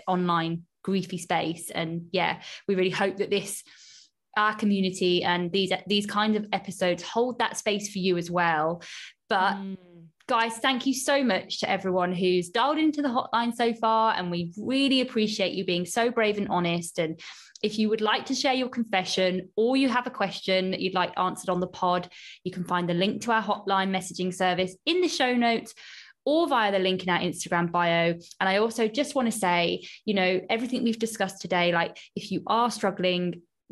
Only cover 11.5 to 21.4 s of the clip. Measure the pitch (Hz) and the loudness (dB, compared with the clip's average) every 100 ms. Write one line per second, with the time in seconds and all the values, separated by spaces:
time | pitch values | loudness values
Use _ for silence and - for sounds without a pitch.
11.5 | - - 196 190 185 180 180 185 180 175 | -4 -2 0 0 0 0 2 2 2 0
12.5 | 233 262 311 311 294 285 240 - 226 240 | 0 2 2 2 2 0 -2 0 0 0
13.5 | 233 233 226 220 220 220 - 180 175 170 | 0 0 2 2 4 4 2 -2 -2 -4
14.5 | 185 226 269 277 262 254 226 214 214 185 | -6 -2 2 4 2 2 0 0 0 -2
15.5 | 185 185 175 175 240 240 240 214 208 202 | -2 -2 -2 0 0 2 2 2 0 0
16.5 | 175 175 170 170 - 160 165 - - - | 0 2 0 -2 -2 -2 -4 -12 -20 -20
17.5 | - 214 214 214 214 214 254 254 262 277 | -6 -4 0 0 2 2 0 0 0 2
18.5 | 262 254 240 226 190 - - 185 185 180 | 2 0 -2 0 0 0 2 2 0 -2
19.5 | - 226 269 269 240 240 - 190 - - | 0 2 4 4 2 -2 -4 -4 -2 0
20.5 | 185 185 190 185 190 175 - 185 - | 0 0 -2 -2 0 0 0 -2 -2